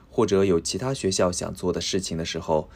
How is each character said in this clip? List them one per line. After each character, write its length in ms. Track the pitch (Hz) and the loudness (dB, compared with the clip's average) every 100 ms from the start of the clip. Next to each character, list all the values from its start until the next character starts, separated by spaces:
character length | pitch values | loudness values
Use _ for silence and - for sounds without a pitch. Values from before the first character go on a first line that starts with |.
| - | -6
或 160 | - 104 | 0 4
者 180 | 98 | 4
有 160 | 98 85 | 4 2
其 180 | - 95 | 0 -4
他 160 | 127 | -4
学 160 | 135 95 | -2 -2
校 220 | 95 92 | 2 0
想 220 | 90 85 | 0 -6
做 180 | 87 90 | -4 -2
的 80 | 85 | -2
事 220 | - 95 | -2 -2
情 160 | - 82 | -2 -4
的 80 | 85 | -4
时 120 | 80 | -6
候， 300 | - 78 - | 0 0 0